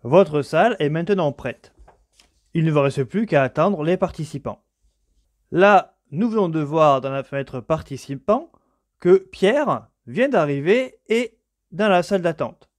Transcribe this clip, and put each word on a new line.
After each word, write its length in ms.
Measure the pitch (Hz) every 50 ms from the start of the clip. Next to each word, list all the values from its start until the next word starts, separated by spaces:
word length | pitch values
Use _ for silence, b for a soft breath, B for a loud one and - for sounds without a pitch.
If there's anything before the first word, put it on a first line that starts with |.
Votre 400 | - 117 143 185 196 156 151 147
salle 340 | 139 - - 160 - - 233 -
est 100 | 151 147
maintenant 440 | 151 160 170 185 202 190 165 143
prête. 420 | 135 - - 127 110 _ _ _ _ _ - - _ _ _ _ _ _ _ _ _ _ _ _ _
Il 100 | 165 156
ne 80 | 160
vous 80 | 151 147
reste 240 | 139 143 131 143 135
plus 220 | 113 - 202 226
qu'à 160 | - 160 143
attendre 400 | 135 123 - - 156 202 202 156
les 140 | 151 160 180
participants. 680 | 180 196 170 - - 151 - - 139 - 113 98 _ _ _ _ _ _ _ _ _ _ _ _ _ _ _ _ _ _ _
Là, 460 | - 165 190 202 208 185 - _ _ _ _ _
nous 180 | 135 160 226 240
venons 200 | 214 220 196 170
de 120 | 160 160
voir 400 | 151 139 151 160 156 151 139 131
dans 100 | 123 135
la 120 | 135 139
fenêtre 380 | 127 _ 143 139 135 - - 127
participants 880 | 113 - 160 156 - - 139 127 - - - 135 _ - 208 269 339 _ _ _ _ _ _ _ _ _ _ _
que 160 | - 175 185
Pierre 720 | 190 190 _ - - 190 190 247 285 302 220 139 113 110 _ _ _ _
vient 220 | 120 123 185 247 285
d'arriver 680 | 254 190 156 143 143 143 139 170 214 254 262 254 - _ _ -
et 300 | 220 233 247 - _ _ _ _ _ _ _ _
dans 180 | - 160 214 214
la 140 | 190 180
salle 200 | 175 - 202 190
d'attente. 460 | 170 170 160 - 139 113 - _ _ _ _